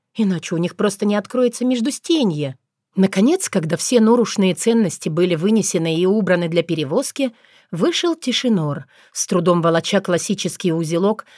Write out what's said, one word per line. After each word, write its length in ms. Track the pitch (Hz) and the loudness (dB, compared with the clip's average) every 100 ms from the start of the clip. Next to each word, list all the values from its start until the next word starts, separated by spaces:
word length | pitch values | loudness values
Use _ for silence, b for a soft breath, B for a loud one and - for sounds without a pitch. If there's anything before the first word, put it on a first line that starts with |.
| _ - | _ -2
Иначе 400 | 202 170 - 165 | 0 0 -4 -4
у 20 | |
них 180 | 175 - | -4 -2
просто 300 | 202 202 208 | -2 0 -2
не 100 | 208 | -2
откроется 480 | 202 254 247 - | -2 0 0 0
междустенье». 920 | 247 254 226 - - 330 220 147 139 127 _ _ _ - | -2 0 -2 -4 -2 0 0 -2 -6 -8 _ _ _ 0
Наконец, 500 | 190 190 240 381 - | 2 4 2 2 -2
когда 300 | 180 160 165 | -2 -2 -4
все 220 | - 247 | 0 4
норушные 560 | 220 247 214 - 185 175 | 4 4 2 0 0 0
ценности 520 | 220 233 190 - 170 | 0 2 0 -2 -4
были 280 | 156 180 160 | 0 0 2
вынесены 600 | 190 220 - 180 165 160 | 2 2 2 0 0 2
и 120 | 185 | 2
убраны 400 | 214 185 175 170 | 2 2 0 0
для 160 | 170 | 0
перевозки, 680 | 165 156 139 196 277 - 262 b b b b | 0 -2 -2 -2 -2 -4 -4 b b b b
вышел 460 | 165 285 330 349 320 | -2 0 0 -2 -2
Тишинор, 720 | 254 226 254 202 151 143 - b b | -4 -2 0 0 0 -6 -10 b b
с 160 | - - | -8 -2
трудом 340 | 180 170 175 | 0 2 2
волоча 400 | 165 165 - 196 | 2 0 0 -2
классический 720 | 190 170 - 196 175 - 180 | 0 -2 -2 -4 -6 -4 -2
узелок, 540 | 165 156 165 196 220 - | -2 -2 0 0 -2 -8